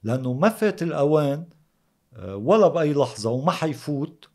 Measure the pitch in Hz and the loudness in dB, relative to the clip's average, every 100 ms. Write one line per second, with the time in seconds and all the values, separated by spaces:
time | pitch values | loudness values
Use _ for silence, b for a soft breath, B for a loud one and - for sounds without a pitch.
0 | 107 127 127 127 196 220 214 - 170 147 | -2 -4 -2 0 0 2 -2 0 -4 0
1 | 143 156 143 143 170 _ _ _ _ _ | 2 4 2 -4 -8 _ _ _ _ _
2 | _ - 92 98 113 214 185 156 156 143 | _ -16 -12 -8 2 4 4 4 0 2
3 | 127 - 107 123 147 170 160 135 - 143 | 0 -2 -4 -2 -2 -2 -4 -4 -6 -6
4 | 147 - - | -6 -10 -20